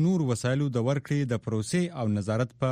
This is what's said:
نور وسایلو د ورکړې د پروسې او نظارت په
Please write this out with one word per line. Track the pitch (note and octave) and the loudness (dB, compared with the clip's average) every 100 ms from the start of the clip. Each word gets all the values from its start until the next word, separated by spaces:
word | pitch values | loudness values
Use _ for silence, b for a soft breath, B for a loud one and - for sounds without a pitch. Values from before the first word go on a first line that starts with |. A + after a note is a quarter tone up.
نور | E3 F#3 C3+ | 4 2 2
وسایلو | A2+ B2+ C3+ C#3+ A#2+ | 0 0 0 0 0
د | A#2+ | 0
ورکړې | C#3 - D3 C3 | -2 0 -2 0
د | A2+ - | -2 -2
پروسې | A2 G#2+ F3+ F3 D3+ | -4 0 0 -2 -2
او | A2 G#2 | -2 0
نظارت | G2 A2 B2+ - | 0 -2 -2 -2
په | C3 | -2